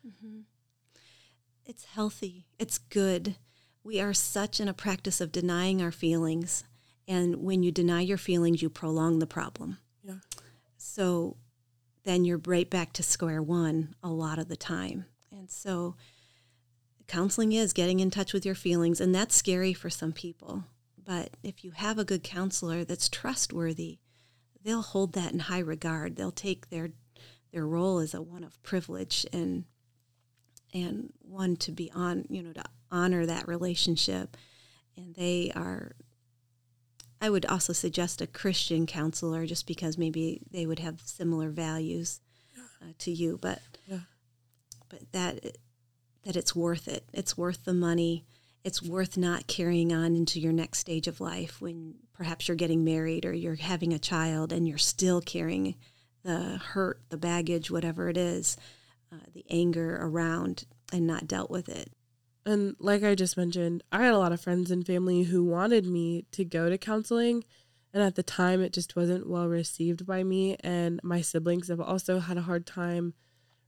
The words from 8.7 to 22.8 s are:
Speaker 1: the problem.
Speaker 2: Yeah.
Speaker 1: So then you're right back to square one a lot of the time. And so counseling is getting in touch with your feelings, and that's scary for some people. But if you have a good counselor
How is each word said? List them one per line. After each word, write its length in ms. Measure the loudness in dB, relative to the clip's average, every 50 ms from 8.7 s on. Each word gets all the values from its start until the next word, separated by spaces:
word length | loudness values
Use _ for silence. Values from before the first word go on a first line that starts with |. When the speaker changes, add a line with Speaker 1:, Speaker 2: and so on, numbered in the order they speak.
| -2 -2 -4 0 2 2 4 4 4 2
Speaker 1:
the 60 | 2
problem. 500 | 0 -2 -6 -6 -6 -8 -10 -10 -10 -10 -12 _ _ _ _ -16
Speaker 2:
Yeah. 120 | -16 -16 -14 -14 -16 -16 -16 -18 -20 -20 _ _ _ _
Speaker 1:
So 600 | -18 -16 -8 -2 0 2 2 4 2 0 -2 -4 -10 -18 _ _ _ _ _ _ _ _ _ _ _ -2
then 220 | 2 4 4 6
you're 160 | 4 4 0 0
right 240 | 2 2 2 2 2
back 240 | 0 -2 -2 -2 -4
to 100 | -4 0
square 380 | 0 0 0 0 0 0 0
one 540 | 0 2 2 2 2 2 2 0 0 -2 -6 _ -6
a 60 | -4
lot 280 | -4 -2 -2 -4 -4
of 100 | -4 -6
the 100 | -6 -8
time. 480 | -8 -6 -6 -4 -4 -4 -6 -6 -8 -10 -12 _ _ _ _
And 180 | -20 -20 -16 -14
so 460 | -14 -10 -6 -4 -2 -2 -2 -4 -8 -12 -18 -20 _ _ _ _ _ _ _ _ _ _ _ _ _ _ _ _ _ _ _
counseling 460 | -6 -2 0 0 2 2 2 2 4 4
is 200 | 4 2 2 2
getting 260 | 2 4 4 4 4
in 120 | 4 2
touch 220 | 2 0 -2 0 -2
with 120 | -2 -2
your 100 | -2 -4
feelings, 460 | -2 0 2 4 4 4 4 4 4
and 140 | 4 4 4
that's 180 | 4 4 4 4
scary 380 | 2 4 4 2 2 2 0 0
for 160 | -2 -6 -8
some 220 | -8 -6 -4 -6
people. 540 | -6 -6 -10 -12 -12 -14 -12 -10 -10 -10 -10 -12 _ _ _ _ _ -16 -8
But 280 | -6 -6 -4 -6 -8 -10 -12
if 220 | -12 -12 -12 -12 -16
you 80 | -16
have 260 | -10 -6 -4 -2 0
a 80 | 0 0
good 180 | 0 0 -2 -2
counselor 600 | -4 -4 -2 -2 -2 -2 -2 -2 -2 -2 -2